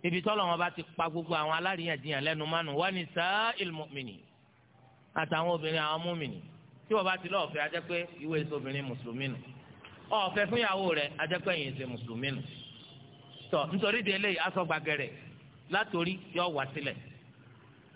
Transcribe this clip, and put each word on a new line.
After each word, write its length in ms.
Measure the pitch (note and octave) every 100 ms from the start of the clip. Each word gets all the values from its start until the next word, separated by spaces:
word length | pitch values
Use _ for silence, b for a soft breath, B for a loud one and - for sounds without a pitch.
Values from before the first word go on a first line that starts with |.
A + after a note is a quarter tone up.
Ibi 140 | F3 F3
tọ́lọ̀ 240 | G3+ G#3+ F3+
wọn 120 | E3+
bá 120 | F3
ti 120 | E3+
pa 200 | D#3+ - E3
gbogbo 260 | D#3+ D#3+
àwọn 200 | E3 D3+ D#3+
aláríyànjiyàn 680 | F3+ F#3 E3 D3+ C#3 C#3+
lẹ́nu 200 | D3 D#3+ D3+
mánu, 240 | E3 D#3+
"ونساء 840 | C#3 F#3 F#3 D#3 F3 F3 G#3 A3+ F#3+
المؤمنين"، 580 | F#3 D#3+ D3+ C#3 B2+ F#2+ - - - - - - - - -
àtàwọn 420 | D#3 D#3+ D#3+ E3+
obìnrin 300 | E3+ D#3 D#3+
àwọn 180 | D3+ D#3+
múmìnì. 360 | F3 E3+ C#3 G2 - - - -
Tí 120 | -
wọ́n 100 | A3
bá 120 | F#3+ F#3
ti 100 | F3+
lọ́ọ̀fẹ́, 320 | F#3+ D#3 D#3
a 60 | D3
jẹ́ 120 | E3+
pé 160 | E3 F3 F3 E3+
ìwé 160 | D#3 D#3
èso 180 | D3+ D3
obìnrin 300 | C3 C#3 C3+
mùsùlùmí 400 | A#2+ A#2 A#2+ C3+
nù. 80 | A#2 - - - - - - -
Ọ̀fẹ́ 380 | G#3+ F#3+ G3+ G3+
fún 100 | A#3+
ìyàwó 360 | A3 F#3+ F#3
rẹ̀, 140 | D#3 C#3+
a 120 | - D#3
jẹ́ 140 | F3
pé 100 | F#3+
ẹ̀yin 220 | E3+ C#3 C3
ṣe 80 | B2+
mùsùlùmí 440 | A#2+ A#2 A2+ C3+
nù. 120 | C3 - - - - - - - - - - -
Tọ́, 200 | D#3+ C#3+
nítorí 340 | F#3 G3+ A3+
di 80 | G3
eléyìí, 260 | F#3+ G#3 E3+
aṣọ 240 | F3 F#3
gbàgẹ̀rẹ̀ 460 | E3+ D#3 D#3 D3 B2+ - - - - - -
látòrí 460 | F#3 G#3+ F3 F3 F#3+ -
yóò 180 | E3+ F3+
wá 120 | D3 C3+
sílẹ̀. 300 | D3+ C#3 - - - - - - - - - -